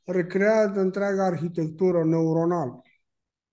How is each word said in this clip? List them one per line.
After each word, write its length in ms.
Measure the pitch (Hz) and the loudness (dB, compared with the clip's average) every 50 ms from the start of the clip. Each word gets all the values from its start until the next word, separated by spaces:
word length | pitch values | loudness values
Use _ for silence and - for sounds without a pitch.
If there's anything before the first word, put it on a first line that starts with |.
| _ | _
recrează 760 | 180 185 185 175 180 - 190 202 214 220 220 214 208 196 196 | -4 -2 -2 -2 -2 0 0 2 2 4 4 2 0 0 0
întreaga 440 | 190 185 180 202 202 202 196 190 190 | 0 0 0 -2 -2 -2 0 0 0
arhitectură 800 | 185 175 135 160 170 170 170 160 160 160 160 190 185 175 170 160 | 0 0 -2 -4 -6 -4 -4 -4 -4 -2 0 0 2 2 2 2
neuronală. 800 | 160 165 165 165 160 160 165 165 170 175 170 143 123 - - - _ _ _ _ _ _ _ _ _ _ _ _ _ | 2 2 2 2 2 2 2 0 0 0 -2 -2 -4 -8 -12 -20 _ _ _ _ _ _ _ _ _ _ _ _ _